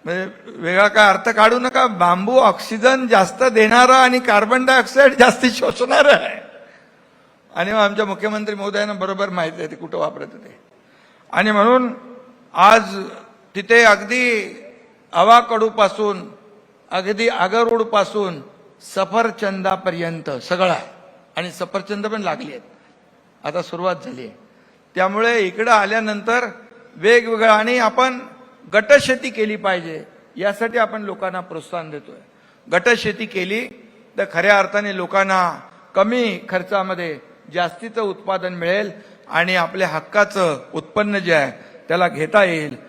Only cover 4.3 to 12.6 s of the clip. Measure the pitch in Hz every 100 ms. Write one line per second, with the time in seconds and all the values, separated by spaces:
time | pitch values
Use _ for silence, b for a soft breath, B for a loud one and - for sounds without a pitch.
4.3 | 208 214 254 254 262 226 262 277 240 247
5.3 | 240 254 - - - 247 285 285 214 -
6.3 | - - - b b b b b b b
7.3 | b _ - 185 214 202 202 208 190 214
8.3 | 214 214 208 196 202 208 202 190 190 196
9.3 | 180 165 170 156 156 165 170 156 143 143
10.3 | - - - _ b b b b b b
11.3 | - 214 208 214 254 247 - - - -
12.3 | _ _ 156